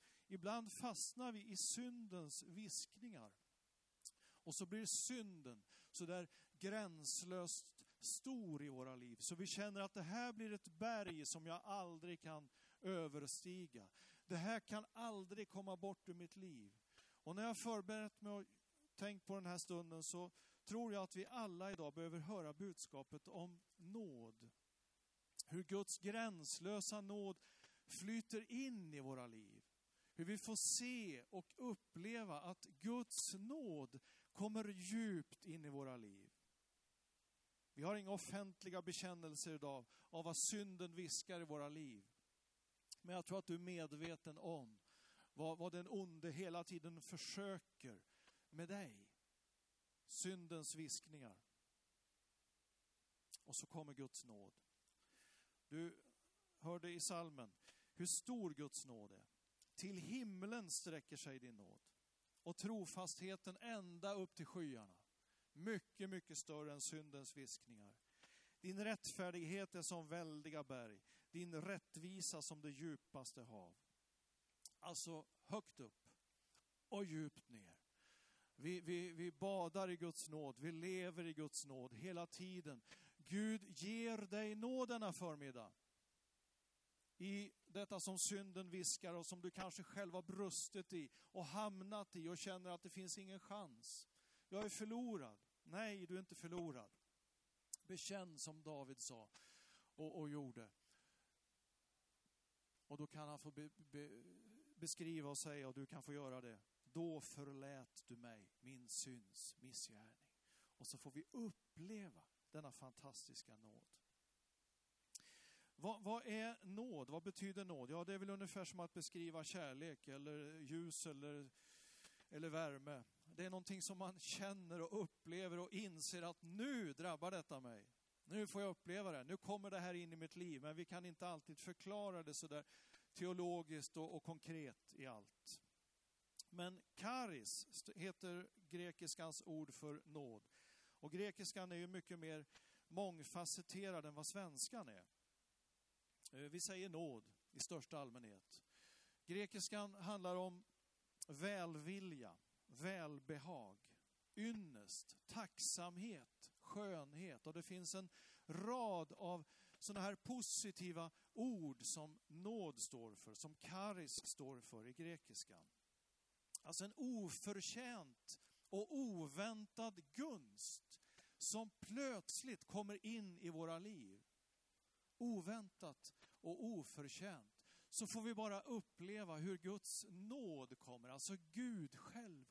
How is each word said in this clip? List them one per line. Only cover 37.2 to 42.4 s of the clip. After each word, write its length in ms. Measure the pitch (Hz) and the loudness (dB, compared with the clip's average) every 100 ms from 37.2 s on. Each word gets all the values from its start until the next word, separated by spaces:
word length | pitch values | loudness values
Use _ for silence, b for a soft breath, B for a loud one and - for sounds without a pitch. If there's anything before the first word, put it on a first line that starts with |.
| _ _ _ _ _ | _ _ _ _ _
Vi 80 | - | 0
har 140 | 160 208 | 2 2
inga 140 | 190 | 2
offentliga 720 | 196 - 196 196 180 185 180 | 0 0 -2 -2 -6 -4 -2
bekännelser 720 | 175 170 185 175 165 147 170 | 0 0 -2 -2 -2 0 0
idag 300 | 156 143 135 117 B B | 0 -2 -2 -6 B B
av 140 | 165 | -2
vad 120 | 165 160 | 2 6
synden 580 | - 214 202 185 175 | 6 6 0 -4 -4
viskar 460 | 165 170 - - 175 | -2 0 0 0 -2
i 40 | |
våra 240 | 160 147 143 | -2 -2 -2
liv. 360 | 156 147 107 98 _ _ _ | -4 -6 -8 -14 _ _ _